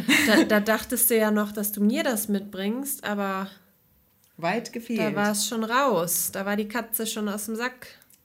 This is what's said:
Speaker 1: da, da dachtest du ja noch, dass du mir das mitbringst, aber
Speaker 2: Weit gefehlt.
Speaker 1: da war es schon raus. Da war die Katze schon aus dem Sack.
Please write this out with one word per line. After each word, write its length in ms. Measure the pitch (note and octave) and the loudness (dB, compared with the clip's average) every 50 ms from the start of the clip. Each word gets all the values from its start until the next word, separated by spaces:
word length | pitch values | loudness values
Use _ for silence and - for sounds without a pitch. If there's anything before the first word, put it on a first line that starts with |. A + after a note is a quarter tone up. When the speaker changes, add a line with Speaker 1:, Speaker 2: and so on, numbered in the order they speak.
| - - D4+ D#4 D4 | 2 4 4 4 6
Speaker 1:
da, 180 | A#3+ G#3+ E4 - | 6 6 6 6
da 160 | G3+ A3 G#3 | 6 4 4
dachtest 480 | G#3 A3 G#3+ A3 - - B3+ A#3+ - - | 4 4 2 0 0 -2 -2 0 2 4
du 80 | A#3+ | 4
ja 140 | A3 G#3+ G#3+ | 4 4 4
noch, 200 | G#3+ G#3 G#3+ G#3 G#3 | 2 2 0 0 -2
dass 200 | A3 G3+ G#3 - | -4 -6 -4 -2
du 100 | G3+ G#3 | 2 2
mir 220 | G#3+ B3+ D#4 E4 | 2 4 2 2
das 240 | C#4+ A#3 G#3 - - | 0 0 -2 0 0
mitbringst, 760 | G3+ G3 G3 - - F#3 G3 G3+ A3+ B3+ C#4 C#4 - - - | -2 -2 -2 -4 -6 -4 -2 -2 -2 -2 -4 -6 -6 -6 -6
aber 420 | G#3 G#3 G3+ G3+ G3 G3 F#3+ G3 G3 - - _ _ _ _ _ _ _ _ _ _ _ _ _ _ _ | -4 -4 -2 -2 -2 -4 -4 -6 -8 -10 -16 _ _ _ _ _ _ _ _ _ _ _ _ _ _ _
Speaker 2:
Weit 380 | - E3 E3+ G3+ A#3 A3+ - - | -6 -2 -2 -2 -2 -4 -6 -8
gefehlt. 260 | A#3 A3+ - A#3 A3 | -10 -6 -4 -2 0
Speaker 1:
da 140 | A3 G#3+ G3 | 0 0 0
war 180 | G3+ G#3 G#3 G#3+ | 0 0 0 0
es 140 | G#3 - - | 0 -2 -2
schon 160 | B3 A3 A3 | -2 -4 -2
raus. 640 | G#3+ A#3+ C4 C#4+ C4+ G#3 E3 F3 E3+ - - - - | 0 2 2 2 4 2 2 0 0 -2 -2 -2 -4
Da 140 | - F#3+ G3 | -4 -6 -4
war 120 | G3+ G#3 | -2 -2
die 120 | G#3 G#3+ G#3+ | -2 -2 -4
Katze 380 | - A#3+ A3+ A3+ - - A3+ | -4 -6 -6 -4 -6 -6 -4
schon 200 | A3 - A3 G#3 G#3 | -4 -6 -4 -4 -4
aus 160 | G3+ G#3 G#3 | -4 -6 -6
dem 100 | A3+ A3 | -6 -6
Sack. 300 | A3 A#3+ B3+ B3+ - - - - - _ _ - _ _ | -6 -6 -6 -8 -10 -18 -20 -20 -20 _ _ -20 _ _